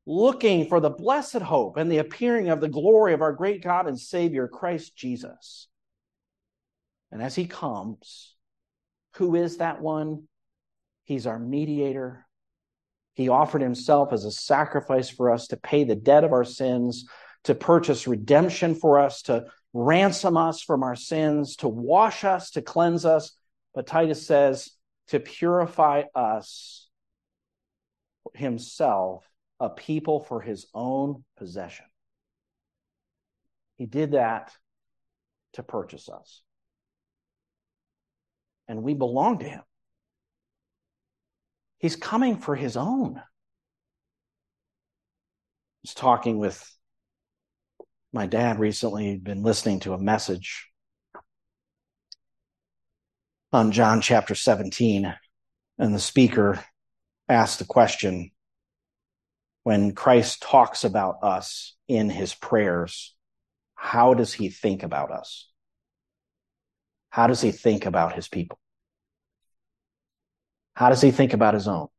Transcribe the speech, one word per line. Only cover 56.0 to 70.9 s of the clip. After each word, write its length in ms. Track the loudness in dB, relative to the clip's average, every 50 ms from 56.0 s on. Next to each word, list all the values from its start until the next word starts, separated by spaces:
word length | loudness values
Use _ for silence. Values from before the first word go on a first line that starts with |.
| -4 0 4 4 4 6 4 4 2 2 2 -2 -6 -16 _ _ _ _ _ _ _ _ _ _ -2 2
asked 300 | 2 2 2 2 -2 -8
the 60 | -8
question, 640 | 0 4 4 4 4 4 -4 -4 -4 -4 -4 -8 -12 _ _ _ _ _ _ _ _ _ _ _ _ _ _ _ _ _ _ _ _ _ _ _ _ _ _ -2
when 280 | 0 2 2 2 0
Christ 500 | -2 0 4 6 6 6 6 2 -6 -10
talks 420 | -2 4 6 6 6 6 2 -4 -4
about 380 | -2 0 0 -2 -2 -2 -2
us 520 | -2 -2 -2 -2 -6 -10 -14 -14 -16 -18 _ _ _ -2
in 220 | 0 0 0 0
his 240 | -2 -4 -6 -6 -8
prayers, 800 | -10 -4 0 0 2 2 2 0 -2 -4 -6 -10 -14 -16 -18 _ _ _ _ _ _ _ _ _ _ _ _ _
how 400 | -14 -10 -4 2 4 6 6 6
does 180 | 4 2 -2
he 160 | -4 -6 -6 -6
think 320 | -6 -4 -4 -2 -2 -2
about 280 | -6 -6 -6 -6 -6 -6
us? 380 | -8 -12 -12 -14 -18 -20 -20 _ _ _ _ _ _ _ _ _ _ _ _ _ _ _ _ _ _ _ _ _ _ _ _ _ _ _ _ _ _ _ _ _
How 160 | 0 2 4
does 140 | 4 4 2
he 120 | 0 -2
think 340 | -2 2 2 2 2 2 -2
about 280 | -2 0 0 0 0 -2
his 140 | -8 -12 -8
people? 300 | -8 -8 -8 -8 -12 _ _ _ _ _ _ _ _ _ _ _ _ _ _ _ _ _ _ _ _ _ _ _ _ _ _ _ _ _ _ _ _ _ _ _ _ _ _ _ _ _ _ _ -4
How 140 | 2 4
does 140 | 4